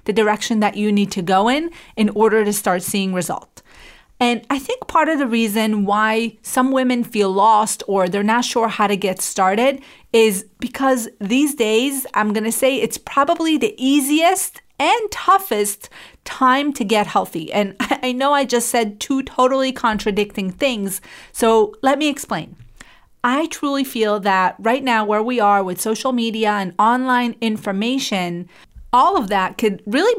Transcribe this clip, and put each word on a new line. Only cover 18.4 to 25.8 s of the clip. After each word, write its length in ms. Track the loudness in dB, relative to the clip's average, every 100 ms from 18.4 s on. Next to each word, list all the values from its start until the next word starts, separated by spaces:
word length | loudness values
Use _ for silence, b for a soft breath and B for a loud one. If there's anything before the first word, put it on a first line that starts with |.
| 2
just 240 | 0 0
said 300 | 0 -2 -4
two 240 | -4 -4
totally 480 | -2 0 2 2 0
contradicting 800 | -2 -2 -2 -2 -2 -2 -4 -8
things, 500 | -2 -2 -2 -6 -8 B B B
so 440 | 0 4 4 4 0
let 160 | 0 2
me 120 | 0
explain. 460 | -2 -6 -8 -8 -16 -20 B B B B _
I 240 | -2 0 -2
truly 380 | -4 -4 -2 -2
feel 340 | -2 0 0
that 340 | 0 2 0 0
right 240 | -2 0
now 220 | 0 0 2
where 180 | 0
we 160 | 0 2
are 240 | 4 4
with 160 | 0
social 320 | -4